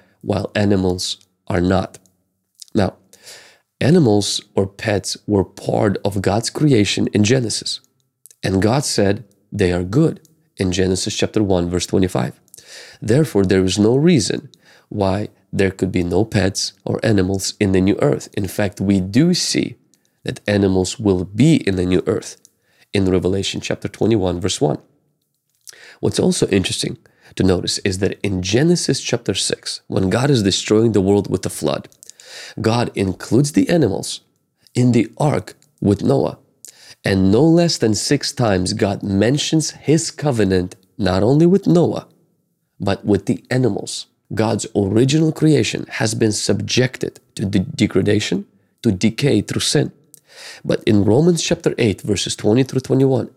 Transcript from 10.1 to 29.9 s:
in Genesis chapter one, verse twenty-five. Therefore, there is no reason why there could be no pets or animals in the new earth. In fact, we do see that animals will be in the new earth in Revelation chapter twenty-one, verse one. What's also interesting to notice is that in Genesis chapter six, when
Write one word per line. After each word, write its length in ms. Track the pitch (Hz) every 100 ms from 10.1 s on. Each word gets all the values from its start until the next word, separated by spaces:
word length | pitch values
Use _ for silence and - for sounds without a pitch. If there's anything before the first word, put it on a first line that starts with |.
| - _ _ _ -
in 160 | 95
Genesis 420 | 90 92 92 -
chapter 280 | - 101 107
one, 260 | 98 92 87
verse 160 | 90
twenty-five. 560 | - 101 92 - 64 - _ - - - - -
Therefore, 420 | 110 127 156 101
there 180 | 98 95
is 160 | 92 95
no 160 | 104
reason 540 | 131 165 156 90 - - _ _ _ _
why 400 | 107 95 98 107 _ _
there 180 | 98 95
could 220 | - 92
be 100 | 92
no 220 | 87 90
pets 480 | 110 104 95 - - -
or 140 | - 110
animals 500 | 117 104 92 98 - -
in 120 | 101
the 100 | 95
new 160 | 95 -
earth. 300 | 147 135 -
In 160 | - 95
fact, 320 | - 101 -
we 200 | 98 98
do 340 | 92 107 170
see 420 | 180 - - - - _ _ _ _
that 160 | - - -
animals 500 | 104 98 95 92 -
will 260 | 104 92
be 320 | 92 107 151 151 -
in 80 | 92
the 80 |
new 180 | 90 90 -
earth 320 | - - - _ _ _ _ _
in 160 | 101 95
Revelation 500 | 92 90 95 95 -
chapter 280 | - - -
twenty-one, 520 | - 101 113 92 90
verse 180 | 92 -
one. 200 | 147 - _ _ _ _ _ _ _ _ - - - -
What's 180 | - 101
also 300 | 185 180 -
interesting 480 | 98 92 - - - _ _ _ -
to 60 |
notice 360 | 92 90 90 -
is 180 | 104 95
that 200 | 95 -
in 180 | 101 92
Genesis 600 | 92 107 165 175 - 143
chapter 320 | - 120 -
six, 480 | 98 - - - -
when 220 | -